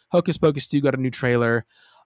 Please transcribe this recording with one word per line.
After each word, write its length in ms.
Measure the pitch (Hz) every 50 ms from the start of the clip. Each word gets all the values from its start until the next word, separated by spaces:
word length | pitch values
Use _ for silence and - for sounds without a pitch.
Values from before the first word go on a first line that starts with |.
| _ _
Hocus 280 | - 175 170 - 160 -
Pocus 300 | - 156 147 143 - -
two 120 | - 143
got 140 | 139 139 127
a 60 | 131
new 100 | 131 131
trailer. 560 | 123 - - 127 120 120 120 117 117 117 110 - _ _ _ _ _ _ _